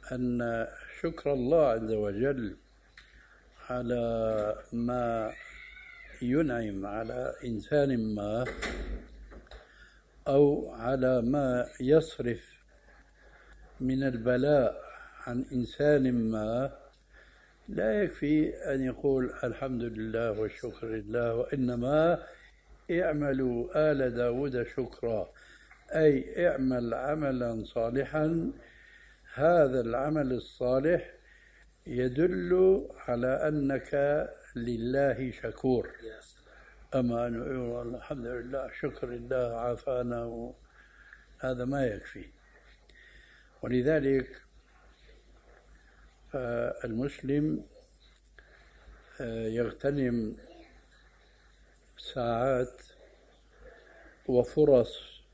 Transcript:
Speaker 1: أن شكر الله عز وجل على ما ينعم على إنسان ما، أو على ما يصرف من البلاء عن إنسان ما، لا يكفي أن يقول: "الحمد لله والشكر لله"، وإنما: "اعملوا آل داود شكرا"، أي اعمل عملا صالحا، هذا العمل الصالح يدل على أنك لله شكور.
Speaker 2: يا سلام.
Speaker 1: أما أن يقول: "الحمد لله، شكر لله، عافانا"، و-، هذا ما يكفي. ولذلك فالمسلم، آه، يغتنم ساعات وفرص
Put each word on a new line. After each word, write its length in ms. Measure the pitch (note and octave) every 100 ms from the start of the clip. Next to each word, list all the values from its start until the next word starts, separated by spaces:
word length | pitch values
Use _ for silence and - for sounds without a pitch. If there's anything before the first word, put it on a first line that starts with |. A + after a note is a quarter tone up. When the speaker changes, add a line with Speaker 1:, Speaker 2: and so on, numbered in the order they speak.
| -
Speaker 1:
أن 540 | B2+ B2 A#2+ A#2 A#2 A2+ - - -
شكر 320 | E3 D#3+ -
الله 340 | C#3 B2 E3 D3
عز 260 | A2+ A2
وجل 640 | A2 G#2 G2 C3 C#3 G#2+ F2+ _ _ _ - - - - - - - -
على 840 | B2 A#2+ A#2+ A#2 A#2 A2+ A2 G#2 G#2+ -
ما 600 | A#2 A#2 B2 A#2+ A#2 A2 - - - - - - - - -
ينعم 640 | A#2+ C3+ D#3+ A#2 A2 G2 G2
على 480 | G#2 A2+ A#2+ B2+ A#2+
إنسان 680 | B2+ A2 G2 D3 C#3+ B2+ A2
ما، 300 | G#2 G2+ A2 B2 - - - - - - - - - - - - - - - _ - -
أو 420 | C#3 D3 D3 -
على 480 | - A#2 C3+ B2+ B2+
ما 460 | A#2 C#3+ C3+ B2 A#2+ -
يصرف 640 | B2+ D#3 D#3 - B2 - - - _ - - - - _ - - - - - -
من 220 | C3 C3
البلاء 840 | C3+ B2 A2+ B2 C#3 D3 A2+ - - - - - -
عن 180 | B2 C3+
إنسان 760 | B2+ A#2 - D3 D3 C3 B2 A2
ما، 480 | A2 G#2+ A#2 C3+ - - _ _ - - - - _ -
لا 340 | G3+ G3+ G#3+
يكفي 520 | G3 - C#3+ D3+ D3+ - -
أن 60 | C3+
يقول: 520 | C3 B2 D3 C3 B2+ -
"الحمد 380 | B2+ A2 C3+ B2+
لله 580 | A#2+ A2 A2 A2 A#2 G#2+
والشكر 460 | G#2+ - B2 - A2+
لله"، 480 | A2 G#2 A#2 A#2
وإنما: 920 | A#2 B2 C#3 B2 A#2+ A#2+ D3+ E3 F3 - - - - _ - _
"اعملوا 1000 | E3+ F3 D3+ C#3+ C3+ C3 A#2+ A#2+ D3+ D#3
آل 240 | C#3+ B2+
داود 480 | A#2 B2 B2 C#3+ B2 A#2 -
شكرا"، 560 | A#2+ - A#2 A2 - - - - - - -
أي 540 | D#3+ D#3 C#3 - - F3
اعمل 460 | C#3 C3 B2 A#2+
عملا 680 | A#2 C3 D#3 C#3+ C3 A#2+ A2+
صالحا، 880 | G#2 - A2+ B2 C3+ D#3 D#3 E3 E3 - - - - - - - -
هذا 460 | - D3+ F3 C#3+ C3
العمل 520 | A2+ A#2 C#3+ D#3 C3+
الصالح 840 | B2 - - B2 C3 D3 F3 - - - - - - - _ -
يدل 1000 | B2 B2+ B2+ F3+ F#3 F3 F3+ F#3 G3 - - -
على 400 | A#2+ B2+ C3+ D3+
أنك 440 | D3+ C#3 C3+ - C#3+ C#3+ D3 - - - -
لله 760 | A#2 A#2 A#2 C3+ C#3 B2+ C3
شكور. 560 | - A#2 A2 C3+ B2 - -
Speaker 2:
يا 180 | A2+ A2
سلام. 840 | - - - - - - - C3+
Speaker 1:
أما 220 | B2 A#2 A#2+
أن 80 |
يقول: 600 | A#2 B2+ C3 B2 A#2+ A#2+
"الحمد 320 | A#2+ - D3 A#2
لله، 440 | B2 A#2+ C3+ C3 -
شكر 280 | D3 - B2+
لله، 480 | A#2+ A#2+ C3 A#2+ A#2
عافانا"، 640 | A#2+ A#2 - B2+ A#2+ A#2+
و-، 300 | A#2 A#2 A#2+ B2+ - - - - - - - -
هذا 260 | C3 B2+
ما 220 | B2 C#3 B2+
يكفي. 380 | G2 - G#2 F2 _ _ - - - _ - - - - - - _
ولذلك 800 | A#2+ B2 B2+ D#3 C#3 C3+ B2+ - - - _ - - - - - _ - _ - _ - - - - _ -
فالمسلم، 1300 | C#3 B2 A#2+ A#2+ - A#2+ A2 C#3 - B2+ C#3+ D#3 D#3 - - - - _ _ _ - - - - - - - - -
آه، 260 | B2+ A2+ A2
يغتنم 880 | A2+ A#2 - C#3 C#3+ C3 A#2+ G#2+ - - - - - _ - - _ _ _ _ _ - _ _ -
ساعات 840 | - - A#2 A#2 B2+ C3 B2+ - - - - - - _ _ - - - - - - - -
وفرص 960 | B2 A#2+ - D3+ C3 A2+ - - - -